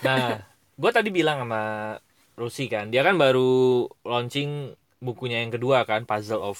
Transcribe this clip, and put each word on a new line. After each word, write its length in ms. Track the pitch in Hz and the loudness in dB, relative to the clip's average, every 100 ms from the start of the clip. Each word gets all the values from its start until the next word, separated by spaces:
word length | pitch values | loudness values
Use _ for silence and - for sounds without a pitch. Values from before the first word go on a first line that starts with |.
Nah, 420 | - 131 120 107 - _ _ | 0 0 0 -4 -10 _ _
gue 180 | - 180 | -2 0
tadi 180 | 240 214 | 2 2
bilang 320 | 180 156 143 | 2 2 0
sama 540 | 120 110 107 107 107 104 _ _ _ | -4 -4 -4 -4 -8 -10 _ _ _
Rusi 320 | - 117 - 127 | -10 -8 -6 -4
kan, 220 | 107 104 | -4 0
dia 140 | 123 | 2
kan 140 | 160 185 | 4 4
baru 680 | 135 127 127 127 127 123 - - | 4 6 4 4 4 4 0 -6
launching 720 | - 120 120 143 143 147 131 - _ _ | -4 -4 -2 -6 -6 -8 -12 -16 _ _
bukunya 420 | 127 113 127 117 | -10 -8 -6 -4
yang 120 | 117 | -4
kedua 320 | 117 123 131 | -4 2 2
kan, 200 | 113 110 | 2 -2
Puzzle 360 | 117 107 104 110 | -2 -4 -2 -4
of 200 | 101 | -4